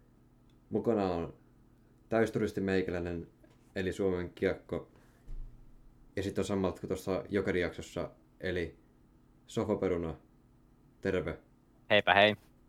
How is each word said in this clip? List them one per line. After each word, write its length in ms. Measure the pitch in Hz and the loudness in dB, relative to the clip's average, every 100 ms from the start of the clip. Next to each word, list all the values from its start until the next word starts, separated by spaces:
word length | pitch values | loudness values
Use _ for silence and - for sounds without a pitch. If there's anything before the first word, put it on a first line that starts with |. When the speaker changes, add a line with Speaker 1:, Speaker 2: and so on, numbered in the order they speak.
| - - - _ - - - | -20 -20 -20 _ -20 -20 -4
Speaker 1:
Mukana 340 | 104 120 110 95 | -2 0 2 2
on 220 | 87 82 - - - - - - - - | 0 -4 -10 -20 -20 -20 -20 -20 -18 -2
täysturisti 520 | 113 107 117 104 - | 0 2 0 -2 -2
meikäläinen, 680 | 95 95 87 87 87 85 80 - - - - | 0 2 0 -2 -4 -6 -8 -16 -20 -20 -10
eli 180 | 98 92 | -4 -4
Suomen 400 | 87 98 90 85 | 0 0 0 -4
Kiekko, 580 | - 92 - - 85 - - - - - - - - - - - - - - | 0 0 0 -6 -8 -8 -20 -20 -20 -12 -10 -10 -14 -20 -20 -20 -20 -12 -6
ja 60 | |
sit 160 | 95 101 | -4 -4
on 60 | |
samat 360 | 92 98 92 - | -2 0 0 -2
kuin 80 | 113 | -6
tuossa 360 | 95 - 90 - | -6 -2 -4 0
Jokeri-jaksossa, 800 | 98 98 90 85 - - - 85 - - - | -2 2 0 0 -4 -10 -8 -8 -10 -20 -10
eli 380 | 92 87 82 - - - - - _ - - | -4 -4 -4 -8 -20 -20 -20 -20 _ -20 -8
Sohvaperuna. 680 | 117 104 101 95 85 82 73 - - - - - - - - | -4 0 0 2 0 -2 -8 -14 -20 -20 -20 -20 -20 -20 -6
Terve. 380 | 98 92 82 76 - _ _ - - | -2 0 -2 -8 -12 _ _ -10 4
Speaker 2:
Heipä 240 | 104 - | 4 6
hei. 220 | 98 104 101 - - | 8 6 4 -8 -20